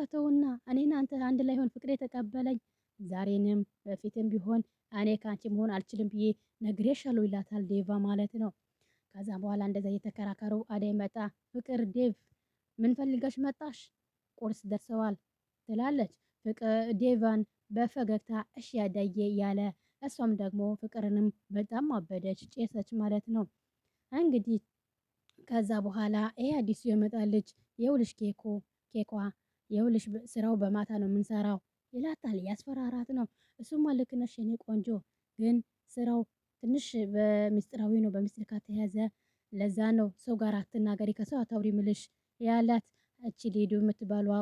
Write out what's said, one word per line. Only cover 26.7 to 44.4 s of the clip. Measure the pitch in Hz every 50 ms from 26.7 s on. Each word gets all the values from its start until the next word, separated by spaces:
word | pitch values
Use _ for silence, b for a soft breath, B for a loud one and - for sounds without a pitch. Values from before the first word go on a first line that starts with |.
| 214 - -
የመጣ | 240 214 214 208 214 233 226 214
ልጅ | 208 202 214 - - - _ _ _ _
"ይኸውልሽ | - 233 262 285 254 226 - -
ኬኮ፣ | - 220 202 196 _ - 220 208 202 - _ _ _ _ _ -
ኬኳ፣ | 220 214 - 220 208 202 202 - _ _ _ _ _ _ -
ይኸውልሽ | 208 208 226 240 226 220 -
በ-፣ | 214 202 226 240
ስራው | - - 233 214 226 226
በማታ | 202 202 196 202 208 208 - 214
ነው | 208 202
የምንሰራው" | 190 196 202 202 - 220 208 208 208 202 190 _ _ _ _ _ _ 254
ይላታል። | 247 277 320 311 - - 233 208 185
ያስፈራራት | 180 190 214 - - 277 269 269 254 240 247 247 240 -
ነው። | 269 254 233 - _ _ _ _ _ -
እሱማ | 226 - 311 302 302 302 269
ልክ | 247 254 - 254
ነሽ | 247 240 - -
የኔ | - 220 220 226 -
ቆንጆ፣ | - - 220 214 185 240 220 190 - _ _ _ _ _ _ -
ግን | 220 233 240 240 - _ _ _ _ _
ስራው | - 247 240 240 233 233 220 - _ _ _ _ _ - 247
ትንሽ | 233 262 285 - - - 226 208 196
በሚስጥራዊ | 202 208 214 214 208 208 208 208 214 208 - _ 262 220 214 208 226 226
ነው፣ | 220 208
በሚስጥር | 185 196 202 202 - 220 214
ከተያዘ | - 220 208 - - 208 214 214 190 185 214 220 214 - _ _ _ _ _ _ - 214
ለዛ | 196 202 208 185 220 214 220
ነው | 226 226 214 202 -
ሰው | _ - 247 233
ጋር | 214 220 214 208
አትናገሪ፣ | 202 - - - 226 214 208 202 196 214 208 214
ከሰው | - 208 - 294
አታውሪ | 262 226 - 226 214 208 214
ምልሽ | 202 208 202 208 208 - - - _ _ _ _ _ -
ያላት። | 233 226 233 233 233 226 233 226 - _ _ _ _ _ _ _
እቺ | 247 226 - - - 226
ሊዱ | 185 208 208 180 208
የምትባሏ | 208 214 214 208 - 220 185 208 208 208 202 202 208